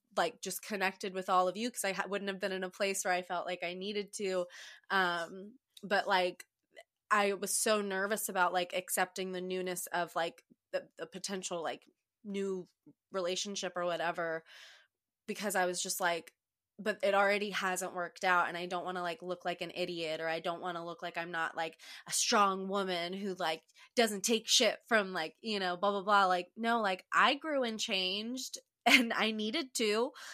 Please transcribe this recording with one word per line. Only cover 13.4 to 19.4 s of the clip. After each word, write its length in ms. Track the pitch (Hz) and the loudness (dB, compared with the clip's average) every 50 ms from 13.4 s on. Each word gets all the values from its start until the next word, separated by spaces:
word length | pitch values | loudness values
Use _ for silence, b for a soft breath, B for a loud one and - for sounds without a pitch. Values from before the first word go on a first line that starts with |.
| - 202 202 190 - 180 175 | -4 -6 -6 -6 -6 -4 -4
or 100 | 180 175 | -2 -2
whatever, 580 | 180 170 160 160 165 170 170 170 165 160 160 B B B B B B B B B B _ _ _ _ _ _ _ - | 0 0 0 0 -2 0 -2 -2 -4 -4 -4 B B B B B B B B B B _ _ _ _ _ _ _ -10
because 280 | 214 - 196 208 185 | -8 -4 -4 -2 2
I 100 | 196 185 | 2 2
was 160 | 180 180 175 - | 2 0 -2 -4
just 180 | 185 180 - | -4 -4 0
like, 340 | 190 175 170 170 - - - _ _ _ _ _ _ _ _ - | 2 2 2 0 -4 -8 -16 _ _ _ _ _ _ _ _ -6
but 200 | 196 208 202 190 - | -4 -4 -2 0 2
it 120 | 202 196 | 4 4
already 360 | 196 202 196 202 208 202 214 | 6 6 4 4 2 0 -2
hasn't 440 | 190 - 202 185 185 180 190 180 - | -2 -2 0 0 0 -2 -4 -4 -4
worked 300 | 180 175 170 - - - | -4 -6 -6 -6 -2 2
out, 240 | 190 180 175 170 - | 4 6 6 4 2
and 80 | 175 | 0
I 100 | 170 175 | -4 -6
don't 180 | 180 185 175 165 | -4 -4 -4 -4
wanna, 180 | 175 180 185 175 | -4 -4 -4 -4
like, 200 | 175 170 165 - | -4 -4 -6 -6
look 220 | 180 180 175 | -8 -8 -4